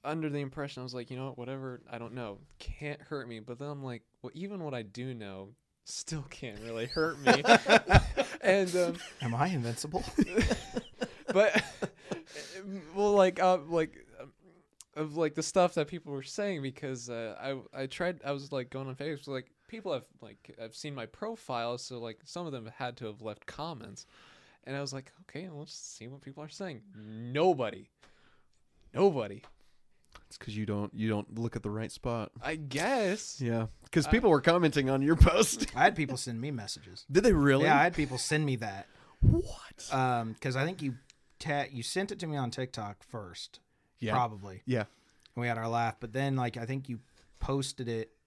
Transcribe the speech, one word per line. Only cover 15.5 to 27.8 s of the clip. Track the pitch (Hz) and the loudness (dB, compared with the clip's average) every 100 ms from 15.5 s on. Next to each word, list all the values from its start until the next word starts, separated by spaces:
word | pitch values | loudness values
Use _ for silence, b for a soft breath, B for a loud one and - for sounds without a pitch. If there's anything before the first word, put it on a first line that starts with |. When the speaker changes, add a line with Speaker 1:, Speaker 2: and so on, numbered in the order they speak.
| 190 175 | 4 4
Speaker 1:
that | - 147 | 2 -2
people | 175 151 | -6 -8
were | 139 | -10
saying, | 131 - 202 170 | -8 -4 -4 -2
because, | 135 135 143 127 120 | -6 -6 -8 -8 -8
uh, | 117 113 - 131 135 - | -6 -6 -8 -8 -8 -10
I, | - | -10
I | 135 | -8
tried, | - 175 170 | -4 -4 -4
I | 139 | -6
was, | 143 135 | -6 -4
like, | 139 123 | -6 -6
going | 135 135 | -8 -8
on | 131 | -8
Facebook, | 147 143 143 | -6 -8 -6
like, | 131 127 _ _ | -8 -8 _ _
people | 226 196 | -10 -6
have, | 135 - _ | -6 -6 _
like, | 113 107 - - | -20 -20 -20 -14
I've | 113 - | -14 -10
seen | 151 | -10
my | 139 110 | -8 -10
profile, | - 214 226 - 123 117 120 | -8 -10 -10 -6 -4 -2 -4
so, | - 123 | -8 -10
like, | 117 110 | -10 -12
some | - 175 170 | -12 -10 -8
of | |
them | 131 110 - | -8 -12 -8
had | 123 123 | -8 -6
to | 113 | -10
have | 107 | -8
left | 110 104 - | -12 -12 -14
comments, | - 160 139 - - - b b b b b | -10 -10 -10 -14 -18 -20 b b b b b
and | 120 139 | -10 -8
I | |
was | 139 | -6
like, | 135 135 _ | -10 -14 _
"Okay, | - 147 185 | -16 -14 -12
well, | 147 | -14
let's | 156 | -14
see | - - - 113 | -16 -16 -14 -16
what | 135 | -16
people | 139 135 | -18 -16
are | 151 | -16
saying." | - 190 123 104 101 | -10 -10 -10 -16 -18
Nobody. | 107 110 120 135 180 147 113 - | -14 -12 -4 4 6 6 0 -4